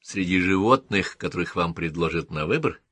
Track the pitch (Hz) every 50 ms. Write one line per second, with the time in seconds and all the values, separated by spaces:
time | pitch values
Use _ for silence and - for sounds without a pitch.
0 | _ - - 98 95 87 92 92 90 92 95 95 98 110 - 175 - _ 104 98
1 | 92 - - _ - 87 - 90 87 - - - 87 85 82 82 82 82 76 82
2 | 82 71 67 - - - - 76 73 80 117 160 147 131 - - _ _